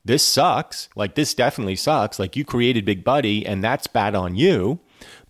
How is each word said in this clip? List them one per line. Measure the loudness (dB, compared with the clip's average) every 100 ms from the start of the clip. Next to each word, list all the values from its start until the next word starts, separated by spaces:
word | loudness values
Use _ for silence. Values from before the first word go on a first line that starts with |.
this | 0 2
sucks. | 2 2 2 2 -2 -10 -12 -6
Like, | -4
this | -2 -2 0
definitely | 0 0 -4 -2
sucks. | 0 0 0 -2
Like, | -6 -6
you | -4
created | 0 2 2 0
Big | 0
Buddy, | 0 2 2 -2 -2
and | -2
that's | -2 -2 -2
bad | -2 0 0
on | -2 2
you. | 2 2 0 -4 _ _ -20 -20 _